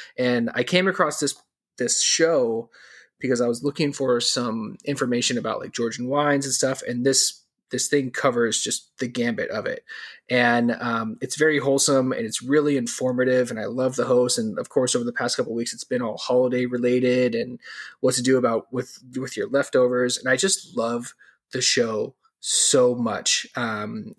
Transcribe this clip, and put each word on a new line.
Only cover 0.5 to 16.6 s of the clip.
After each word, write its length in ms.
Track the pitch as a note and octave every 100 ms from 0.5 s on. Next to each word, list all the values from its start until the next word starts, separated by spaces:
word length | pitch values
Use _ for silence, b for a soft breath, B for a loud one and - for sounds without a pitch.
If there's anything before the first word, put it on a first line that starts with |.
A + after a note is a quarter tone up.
| -
I 80 |
came 240 | B2 F3+ F#3+
across 320 | F#3 D#3 -
this, 160 | C#3 - _ _ _ -
this 240 | A#2+ -
show 680 | - - E3 D#3 A#2+ A2+ A#2+ B B B B _
because 200 | B2+ A#2+
I 80 | A#2+
was 160 | A#2+
looking 300 | C#3+ - D3
for 260 | - C3 A#2+
some 580 | - C3 A#2+ A2+ G#2+ -
information 540 | - C#3+ B2 A#2+ - A#2+
about, 220 | A2 G#2+
like, 140 | -
Georgian 340 | - A#2 A2+ B2
wines 380 | C#3+ D3 C#3+ C#3
and 80 |
stuff. 280 | - C3 C3+
And 240 | - B2 C3+
this, 360 | C3 - - _ _ _
this 160 | C3 -
thing 240 | D3 C3
covers 500 | - C3+ A#2+ A#2 G#2+
just 300 | C#3+ - - -
the 80 | B2
gambit 420 | A#2+ A#2+ G#2+ -
of 160 | A2 -
it. 180 | - - B B B -
And, 440 | B2+ A#2+ A#2+ A#2+ A2+
um, 380 | A#2+ A#2 A2 A2
it's 160 | B2+ D3+
very 200 | D#3 D3
wholesome 540 | C3+ C#3 - C3+ C3
and 140 | - A2
it's 160 | -
really 340 | B2 D3+ D3 C#3
informative. 760 | A#2 - B2+ B2+ B2+ B2+ A#2+
And 100 | A2+
I 60 | G#2+
love 300 | B2 B2+ B2+
the 100 | A#2+
host. 320 | B2 B2 -
And 220 | A2 F#2
of 80 | B2
course, 260 | C3+ B2+ B2+
over 100 | A#2+
the 80 |
past 240 | A#2 A#2+ -
couple 160 | A#2
of 20 | A2+
weeks, 180 | A#2+
it's 120 | A#2 -
been 160 | B2+
all 160 | A#2 -
holiday 480 | - B2+ B2+ B2